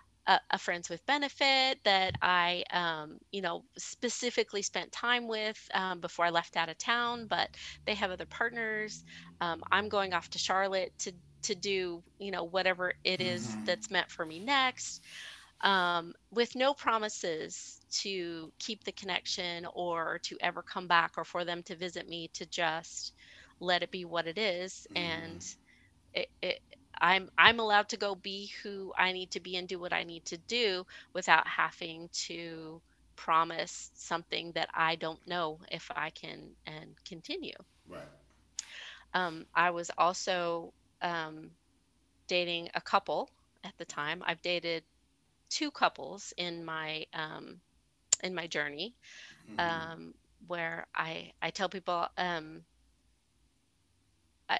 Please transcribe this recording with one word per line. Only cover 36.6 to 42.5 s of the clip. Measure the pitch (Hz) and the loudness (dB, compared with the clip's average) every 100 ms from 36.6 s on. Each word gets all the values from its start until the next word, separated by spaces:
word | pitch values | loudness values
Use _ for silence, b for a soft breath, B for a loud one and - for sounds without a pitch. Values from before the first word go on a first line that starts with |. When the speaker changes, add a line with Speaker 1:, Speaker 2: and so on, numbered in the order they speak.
| - | -12
Speaker 1:
and | 156 156 156 - | -12 -14 -18 -16
continue. | 170 - 349 311 - - _ - | -14 -8 -8 -8 -12 -18 _ -16
Speaker 2:
Right. | - - - _ _ _ - B B B B B | -14 -14 -20 _ _ _ -14 B B B B B
Speaker 1:
Um, | 180 180 160 - | 0 0 -4 -2
I | 160 175 | 4 4
was | 170 170 - | 4 -4 2
also, | 165 185 - 180 175 170 170 - _ - | 4 4 0 0 0 -2 -6 -14 _ -6
um, | 180 170 160 156 160 170 _ _ _ _ _ _ - | -2 -2 -4 -8 -16 -20 _ _ _ _ _ _ 0
dating | 180 175 | 2 2